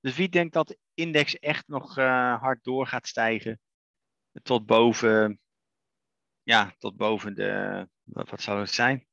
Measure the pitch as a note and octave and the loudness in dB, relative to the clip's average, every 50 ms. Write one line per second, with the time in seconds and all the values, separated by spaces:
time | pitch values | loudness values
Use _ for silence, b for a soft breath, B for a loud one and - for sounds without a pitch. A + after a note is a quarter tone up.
0 | _ C3+ B2 C#3 F#3 F#3 F3 F3 F3 E3 - E3 D#3 _ G3 _ _ _ _ - | _ -6 -2 -2 -2 2 2 2 2 2 0 -2 -2 _ -4 _ _ _ _ -6
1 | E3 E3+ D#3 D3+ C#3+ - - - - D3 D3+ - - _ D3 C3+ C3 - - C#3 | -6 0 2 2 2 2 -2 -8 -4 -6 -6 -6 -6 _ -10 -10 -10 -10 -4 0
2 | C3+ C3 B2+ B2+ B2 B2 B2 - C3 C3 C3 B2 _ C3 B2+ C3 C3+ - - B2 | 0 2 2 2 0 0 -2 -2 -2 -4 -4 -4 _ -6 -4 -4 -4 -4 -6 -8
3 | _ - - - A#2 A2+ A2+ G#2+ - A#2 A2+ A2 _ _ _ _ _ _ _ _ | _ -8 -4 -2 -2 0 -2 -2 -4 -8 -10 -10 _ _ _ _ _ _ _ _
4 | _ _ _ _ _ _ _ - _ - B2+ A#2+ G#2+ G#2 A2+ A2+ A#2 A#2+ A2+ - | _ _ _ _ _ _ _ -20 _ 0 0 0 2 4 6 6 6 6 4 4
5 | - A2+ A2 A2 G#2+ G#2+ G#2 - _ _ _ _ _ _ _ _ _ _ _ _ | 4 4 4 4 4 2 0 -6 _ _ _ _ _ _ _ _ _ _ _ _
6 | _ _ _ _ _ _ _ _ _ - A#2 A2+ G#2 G2 - _ - G#2 G2 - | _ _ _ _ _ _ _ _ _ 2 4 4 4 2 -4 _ -10 -10 -8 -4
7 | A2+ G#2+ A2 G#2 - G#2+ G2 G2+ G2+ G2+ G2+ G2 G2 G2 G2 G2 F#2+ F#2+ _ _ | -2 -2 -2 -2 -4 -10 -8 -6 -4 -4 -4 -4 -6 -6 -6 -8 -10 -12 _ _
8 | _ - - - - - - G2+ - - G2+ G2+ G#2 G2 - - A#2+ B2+ C3+ C3 | _ -18 -12 -12 -12 -12 -10 -12 -6 -6 -4 -4 -4 -4 -2 0 0 0 0 -2
9 | _ _ | _ _